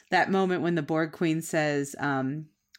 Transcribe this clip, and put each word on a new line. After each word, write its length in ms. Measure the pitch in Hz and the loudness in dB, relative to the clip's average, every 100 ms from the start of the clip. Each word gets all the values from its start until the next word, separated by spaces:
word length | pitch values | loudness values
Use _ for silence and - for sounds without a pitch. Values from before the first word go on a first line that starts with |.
| _ | _
That 200 | 185 - | 2 2
moment 320 | 196 185 180 | 2 2 0
when 140 | 160 170 | 0 0
the 60 | |
Borg 300 | 147 160 160 | 0 0 -2
Queen 300 | - 170 160 | 0 0 0
says, 520 | 160 165 151 143 143 - | 0 0 2 0 -2 -4
um, 480 | 143 135 131 151 156 _ _ | -2 0 -2 -4 -10 _ _